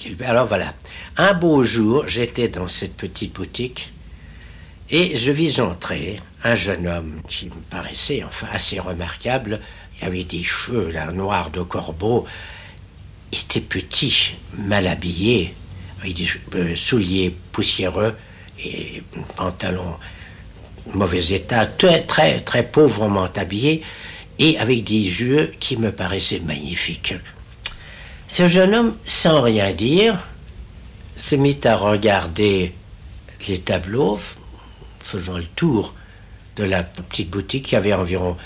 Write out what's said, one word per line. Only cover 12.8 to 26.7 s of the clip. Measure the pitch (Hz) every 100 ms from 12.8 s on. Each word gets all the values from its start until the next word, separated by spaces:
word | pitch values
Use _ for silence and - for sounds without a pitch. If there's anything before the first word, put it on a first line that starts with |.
| - - - - -
Il | -
était | - -
petit, | - 92 - - 139 - - - - 101
mal | 98 101 92
habillé, | 80 90 85 107 117 85 - - - - -
avec | 95
des | 87
che-, | 90 - - 92
euh, | 85 82
souliers | - 123 92 95 90 82 -
poussiéreux | - 104 - 92 95 110 110 - - - -
et | - 78 - - - 90 82 -
pantalon | 92 87 92 90 87 80 - - - - - - - - -
mauvais | 120 95 92 87
état, | 98 - 120 110
très, | - 185 160
très, | - - 156 -
très | - 123
pauvrement | 117 147 147 101 107 98 90 104
habillé | 90 101 139 160 - - - - - -
et | 151 -
avec | 113 120
des | 98 107
yeux | 95 90 123 147 - -
qui | - 120
me | 113
paraissaient | - 92 95 - 95
magnifiques. | 82 73 73